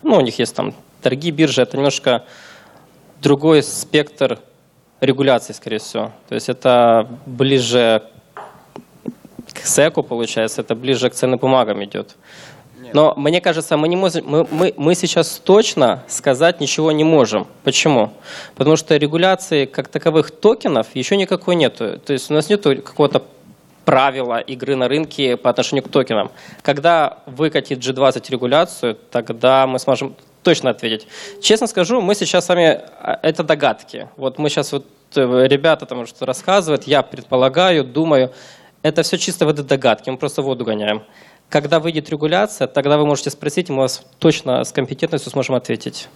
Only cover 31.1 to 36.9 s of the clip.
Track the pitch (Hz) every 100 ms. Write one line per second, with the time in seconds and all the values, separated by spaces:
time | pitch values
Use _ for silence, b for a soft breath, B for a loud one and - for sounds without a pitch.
31.1 | B B B - 220 240 - 170 240 190
32.1 | 208 185 180 175 175 165 - - - -
33.1 | - 160 156 156 156 139 107 - 117 -
34.1 | - 131 131 151 156 139 139 - _ _
35.1 | - 127 127 131 139 160 151 143 123 117
36.1 | - 131 127 - 196 160 143 -